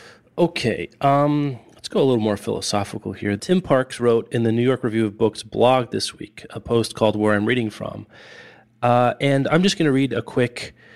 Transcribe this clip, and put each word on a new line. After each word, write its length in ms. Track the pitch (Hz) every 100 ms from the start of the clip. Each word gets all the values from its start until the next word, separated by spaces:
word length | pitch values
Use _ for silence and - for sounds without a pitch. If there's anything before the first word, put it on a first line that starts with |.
| - - _ -
Okay. 520 | 170 - 120 98 - _
Um, 580 | 139 143 147 147 147 123 - -
let's 120 | -
go 100 | 208
a 40 | 135
little 120 | 120
more 140 | 107 101
philosophical 760 | - 104 - 104 101 107 101
here. 220 | 98 104 101
Tim 240 | - 185
Parks 380 | - 135 127 -
wrote 280 | 120 117 -
in 100 | 120
the 80 | 113
New 120 | 117
York 200 | 123 127
Review 220 | 120 110 110
of 120 | 98
Books 260 | 110 -
blog 480 | 110 104 117 131 117
this 260 | 107 - -
week 260 | - - -
a 100 | 104
post 360 | - 117 110 -
called 200 | 110 107
"Where 200 | 107 104
I'm 100 | 107
Reading 240 | 127 110
From." 380 | - - - 107 - - - - - _ _
Uh, 320 | 123 120 123 -
and 280 | 143 139 135
I'm 160 | 165
just 140 | 190 -
gonna 140 | 156
read 220 | 131 135
a 80 | 120
quick, 540 | - - 123 - - - -